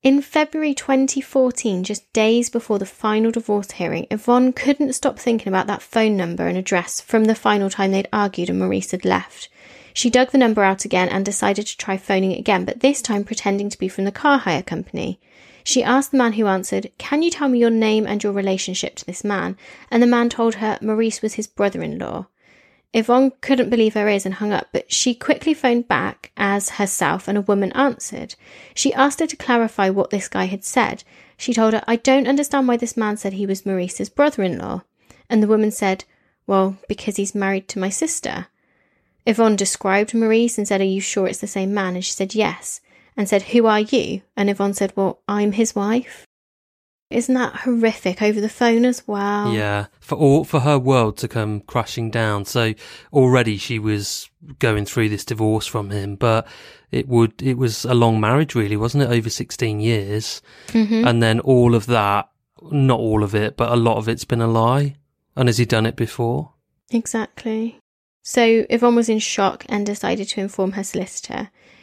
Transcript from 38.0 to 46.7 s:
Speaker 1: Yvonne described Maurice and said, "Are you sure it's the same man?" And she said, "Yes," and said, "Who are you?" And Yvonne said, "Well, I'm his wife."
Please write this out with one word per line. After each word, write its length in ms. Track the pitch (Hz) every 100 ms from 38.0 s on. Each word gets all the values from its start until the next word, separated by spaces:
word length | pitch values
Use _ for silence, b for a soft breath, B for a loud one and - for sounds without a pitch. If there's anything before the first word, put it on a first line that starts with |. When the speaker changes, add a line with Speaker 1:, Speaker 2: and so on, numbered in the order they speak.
| 320 - - - - _ _ _ _ _ _ _ -
Speaker 1:
Yvonne 280 | 220 226
described 600 | 208 196 - 196 196 214
Maurice 420 | 233 226 226 233 220
and 100 | 208
said, 140 | 196
"Are 40 |
you 160 | 196 190
sure 280 | 190 - 190
it's 100 | -
the 80 | 202
same 280 | 202 190
man?" 200 | 208 185
And 100 | 180
she 60 | 185
said, 240 | - 190
"Yes," 460 | 214 208 - - - b b b -
and 120 | 196
said, 140 | 202 190
"Who 140 | 240 226
are 120 | 214
you?" 420 | 214 247 - 185 _
And 140 | - 202
Yvonne 240 | 196 202
said, 220 | 196 196 -
"Well, 240 | 196 - -
I'm 240 | 208 208
his 220 | 202 220 -
wife." 500 | 202 233 254 - - _ _ _ _